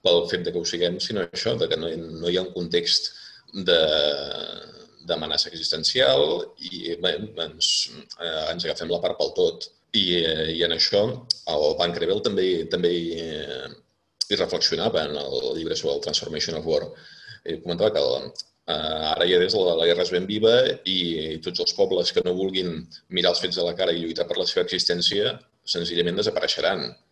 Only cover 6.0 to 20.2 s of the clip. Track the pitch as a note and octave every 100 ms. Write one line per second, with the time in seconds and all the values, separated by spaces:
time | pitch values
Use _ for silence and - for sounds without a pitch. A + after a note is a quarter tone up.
6 | C3 C3 D2+ - - - F2 F2+ E2 E2+
7 | F2+ D2+ G#2 F2+ D#2+ E2 - - - -
8 | - - E2+ D#2+ D#2 E2+ E2+ D2+ E2 E2+
9 | F2+ - D2+ - F2 - - _ _ A2
10 | F#2 F2 D#2+ D#2+ D#2 D#2+ E2+ E2 - G2+
11 | A2 B2+ - - - D2+ D2+ D#2+ F2 E2+
12 | E2+ G2+ A2+ F#2+ F#2 E2+ D#2+ F2+ F2 F2
13 | E2 E2 E2 D#2 C#2+ B1+ C2+ C#2 _ _
14 | _ _ - G2 E2+ E2+ - D#3+ G#2+ E2+
15 | D2 D2 C#2 C2 B1+ D#2 D#2+ D#2 D#2 C#2+
16 | - D2+ - D#2 D#2+ D#2+ D#2+ D2+ - -
17 | - - - - E2+ D#2 F2 E2+ G#2+ D#2
18 | C2+ B1+ - - - _ - D#2 D#2 D#2
19 | D#2 D#2 F2 F2+ F2+ G#2+ F2+ E2 E2+ F2
20 | F2+ F2+